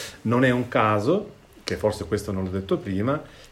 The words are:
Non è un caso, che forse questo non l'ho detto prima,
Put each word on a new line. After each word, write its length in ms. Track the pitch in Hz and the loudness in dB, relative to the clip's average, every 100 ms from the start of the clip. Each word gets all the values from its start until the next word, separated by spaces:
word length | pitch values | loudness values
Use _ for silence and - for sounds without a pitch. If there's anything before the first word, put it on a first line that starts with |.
| - - | -14 -8
Non 220 | 110 120 131 | 0 4 4
è 40 | |
un 160 | 123 120 | 4 0
caso, 600 | 127 110 107 110 190 214 - - - - | 2 4 4 2 0 -2 -12 -20 -14 -8
che 100 | 90 | -2
forse 300 | 107 - - | 0 -2 -2
questo 260 | 104 - | -4 -2
non 120 | 95 92 | -4 -4
l'ho 60 | |
detto 260 | 95 95 175 | -4 -2 -2
prima, 440 | - 95 117 151 - - - | -2 -2 0 -2 -6 -18 -20